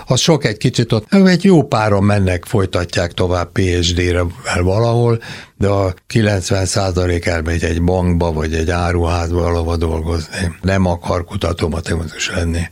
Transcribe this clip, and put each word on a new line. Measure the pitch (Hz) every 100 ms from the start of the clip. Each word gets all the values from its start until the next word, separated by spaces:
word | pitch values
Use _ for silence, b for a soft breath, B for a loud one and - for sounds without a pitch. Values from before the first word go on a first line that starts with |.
| B
Az | 127
sok | - 156
egy | 120 104
kicsit | 127 - 117
ott, | 110 -
egy | 196 190 175
jó | 196 175
páron | 120 113 107 101
mennek, | 101 101 92 90
folytatják | - 110 95 92 87 - 85
tovább | - 90 90 85
P | -
H | 92 87 87
D-re | 87 90 87 87 - -
el | 90
valahol, | 90 98 117 117 117 113 B B B B
de | 98
a | 101 95 - -
kilencven | 117 104 98 90 98 92
százalék | 110 95 90 90 87 90
elmegy | 85 80 85
egy | 87 82
bankba, | 87 92 87 85 85
vagy | 78 78
egy | 80 80
áruházba | 87 87 87 85 87 85 85
valahova | 85 85 82 85
dolgozni. | 82 80 80 85 78 - 87 -
Nem | 92 98 92
akar | 85 - 90
kutató | 87 98 90 82 85
matematikus | 78 - 85 82 - -
lenni. | 90 85 82 87